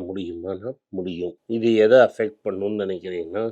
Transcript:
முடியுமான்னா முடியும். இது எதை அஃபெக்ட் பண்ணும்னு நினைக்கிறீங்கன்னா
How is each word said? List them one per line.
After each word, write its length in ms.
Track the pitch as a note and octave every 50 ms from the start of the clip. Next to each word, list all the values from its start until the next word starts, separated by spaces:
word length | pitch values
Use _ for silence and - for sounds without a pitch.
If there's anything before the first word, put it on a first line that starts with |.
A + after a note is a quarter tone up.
| F2
முடியுமான்னா 640 | F2+ F#2 G2 F2+ F2 E2+ E2+ F2 F#2+ F#2 F#2 G#2+ B2+ C3+ - _ _ G2+
முடியும். 360 | F#2+ F2+ F#2 E2+ E2+ F2+ F2 - _ _ - A2+
இது 140 | A2+ A2 A#2 A2+ G#2+ G#2+
எதை 140 | A2 B2 C3 A#2
அஃபெக்ட் 300 | G#2 - - A2+ G#2 - _ _
பண்ணும்னு 360 | G#2+ F#2+ F#2+ G2 G#2 G#2+ G#2 G2
நினைக்கிறீங்கன்னா 600 | F#2+ F#2 E2+ F2 F#2 F2+ F2 E2 E2 F2+ G#2+ A2+ A2+